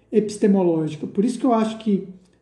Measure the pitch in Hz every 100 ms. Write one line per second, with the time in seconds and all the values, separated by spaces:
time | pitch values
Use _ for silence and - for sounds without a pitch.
0 | _ 214 214 - 208 196 175 160 151 147
1 | - - 233 - 269 220 214 - 220 196
2 | - - _ _